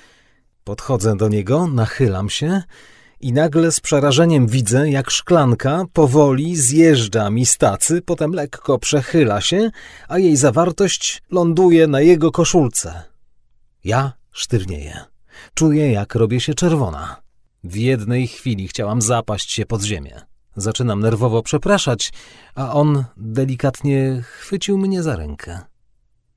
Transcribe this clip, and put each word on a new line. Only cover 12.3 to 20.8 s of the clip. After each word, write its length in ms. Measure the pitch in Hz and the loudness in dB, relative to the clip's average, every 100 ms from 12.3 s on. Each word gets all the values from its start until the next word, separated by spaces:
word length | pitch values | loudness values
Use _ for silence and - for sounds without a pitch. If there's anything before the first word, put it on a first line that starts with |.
koszulce. 720 | - 165 180 135 - 95 80 - _ _ _ _ _ _ _ | 0 2 2 2 -2 -8 -10 -18 _ _ _ _ _ _ _
Ja 300 | 90 113 135 - _ | -4 -2 -2 -6 _
sztywnieję. 680 | - - 117 95 80 73 80 - _ _ - - | -14 -2 -2 -2 -10 -12 -16 -18 _ _ -20 -12
Czuję, 380 | - 156 151 147 | 0 2 2 2
jak 240 | 107 101 113 | 0 0 0
robię 240 | 110 123 | 0 0
się 140 | - | -4
czerwona. 680 | 147 175 165 110 76 76 - - _ _ _ | -2 0 0 -2 -6 -12 -16 -20 _ _ _
W 120 | 87 95 | -12 -4
jednej 520 | 120 131 104 123 127 | -2 -2 -2 -2 -4
chwili 400 | - - 104 95 | -6 -6 -6 -6
chciałam 340 | - 104 107 | -8 -4 -2
zapaść 500 | 104 120 - 104 - | 0 -2 -4 -8 -6
się 140 | - 107 | -6 -4
pod 180 | 113 | -4
ziemię. 380 | 104 101 69 57 - _ _ - | -6 -8 -10 -20 -20 _ _ -8
Zaczynam 440 | 101 - | -6 -2